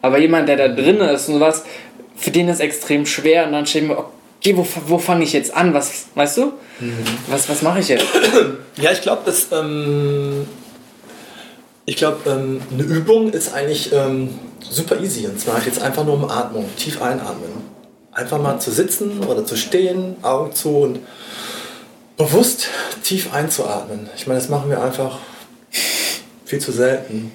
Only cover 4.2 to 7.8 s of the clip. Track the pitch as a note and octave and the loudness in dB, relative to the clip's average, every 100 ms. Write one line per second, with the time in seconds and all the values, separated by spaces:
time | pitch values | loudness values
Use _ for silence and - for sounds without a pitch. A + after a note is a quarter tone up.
4.2 | - - G3 F#3 E3+ E3+ D3 E3+ F3+ F3 | -20 -2 2 4 2 -4 0 0 2 2
5.2 | D3+ D3 - D#3 F3+ C#3+ C#3 - - - | 2 0 0 2 4 4 0 -8 -8 0
6.2 | C#3+ A#3+ C#4+ - - - A#2+ A#2 A2+ A#2 | 2 2 0 -2 -18 -10 -6 -4 -4 -6
7.2 | B2 C#3 - D3 D#3 F#3 | -4 -2 0 0 2 2